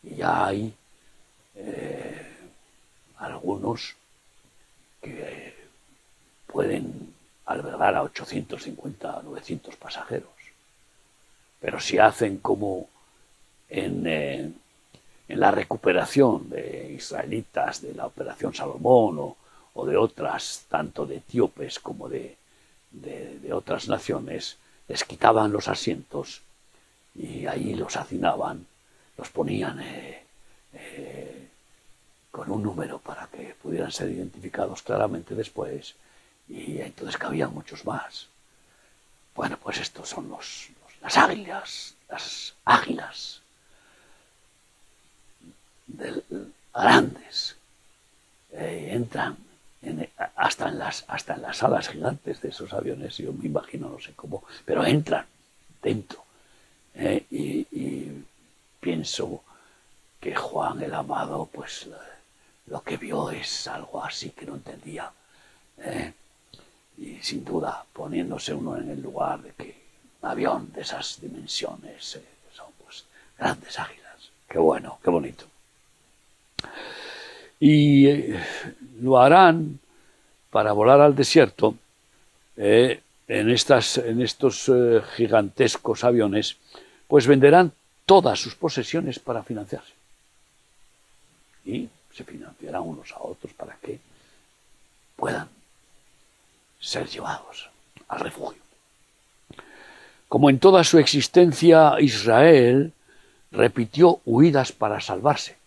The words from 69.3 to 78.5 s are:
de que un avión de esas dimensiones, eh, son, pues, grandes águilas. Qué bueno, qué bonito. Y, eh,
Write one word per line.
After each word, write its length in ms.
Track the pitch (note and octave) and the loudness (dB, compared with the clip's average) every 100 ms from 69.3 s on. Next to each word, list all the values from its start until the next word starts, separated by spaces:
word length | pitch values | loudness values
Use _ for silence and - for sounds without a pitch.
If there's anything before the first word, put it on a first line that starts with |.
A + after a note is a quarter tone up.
| - | -6
de 80 | D3 | -12
que 320 | - - - _ _ _ _ | -18 -20 -20 _ _ _ _
un 80 | - | -8
avión 420 | - - - - | -4 -2 -4 -8
de 80 | - | -14
esas 400 | - - - - | -12 -10 -12 -12
dimensiones, 920 | - - - - - - - - - - | -16 -16 -10 -8 -8 -12 -20 -18 -18 -18
eh, 100 | - _ _ - | -20 _ _ -20
son, 120 | - _ | -20 _
pues, 220 | _ - _ _ _ _ | _ -20 _ _ _ _
grandes 400 | - - - - | -6 -6 -10 -12
águilas. 540 | - - - - - _ _ | -12 -14 -20 -20 -20 _ _
Qué 80 | D#2+ | 2
bueno, 400 | D#2+ B1 - - | 2 2 -6 -4
qué 80 | - | -2
bonito. 340 | E2+ C#2 - - _ _ _ _ _ _ _ _ _ _ - - - - - - - - - - _ | 0 -2 -14 -20 _ _ _ _ _ _ _ _ _ _ -16 -16 -18 -18 -18 -18 -18 -20 -20 -20 _
Y, 480 | D3 D3+ D3 C#3 C#3 | 6 8 8 8 8
eh, 360 | C#3+ - F#2 E2 | 6 -2 -6 -8